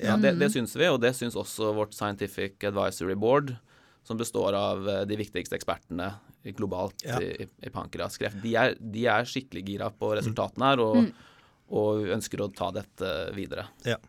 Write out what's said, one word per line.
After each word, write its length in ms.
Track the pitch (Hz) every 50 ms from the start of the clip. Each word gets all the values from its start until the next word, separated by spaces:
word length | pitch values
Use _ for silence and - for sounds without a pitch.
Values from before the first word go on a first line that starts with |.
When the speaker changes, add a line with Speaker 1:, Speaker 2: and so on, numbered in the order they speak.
Speaker 1:
Ja, 0 |
Speaker 2:
Ja. 140 | - - 208
Speaker 1:
det, 220 | 214 214 202 180 170
det 100 | 143 -
Speaker 2:
Mm. 20 | - 135 117
Speaker 1:
synes 80 | 104 -
vi, 100 | 131 160 180
og 120 | 143 123
det 140 | 117 123 131
synes 220 | - 120 120 -
også 360 | 98 101 - - - 110 107 107
vårt 200 | 107 107 104 -
Scientific 720 | - 107 104 101 101 104 101 - - 98 98 - - -
Advisory 500 | 104 101 98 98 95 95 - 85 92 95
Board, 400 | 101 107 117 131 147 143 131 123 113 - _ - - - _ _ _
som 160 | _ - 113 110
består 360 | 117 - - 107 95 98 101
av, 340 | 101 104 98 98 95 98 104
eh, 160 | 98 95 101
de 120 | 101 104
viktigste 360 | 104 107 - - 92 - - -
ekspertene 600 | - - - 85 - - - 85 87 90 98 104 104 - - - _ - 101 98
globalt 480 | - 110 95 92 90 95 104 - - -
Speaker 3:
Ja. 160 | - 123 123
Speaker 1:
i, 240 | 98 90 - - 104
i, 20 | - _ _
i 60 | - -
pankreaskreft. 720 | - 98 - - - 87 85 98 - - 107 104 104 98
De 140 | 104 117 113
er, 180 | 113 127 123 -
de 320 | - - 113 101 110 120
er 160 | 117 104 110
skikkelig 420 | 123 123 - 139 - - - 87 95
gira 240 | 98 101 98 101 107
på 240 | 104 - 107 107 107 104
resultatene 460 | 131 113 110 - 98 98 - - 127
her, 160 | 135 139 123
og, 160 | 113 107 -
Speaker 2:
Mm. 160 | 240 233 - - - - - - - - _ _ _ _ -
Speaker 1:
og 360 | - 107 107 107 107 107 104 92
ønsker 320 | 95 110 101 - - -
å 120 | 101 101
ta 200 | - - 95 90
dette 600 | 92 104 101 - _ - 95 95 80 73 87 90 101
videre. 320 | 98 95 - - 87 92 - - - -
Speaker 3:
Ja. 120 | 120 113 - -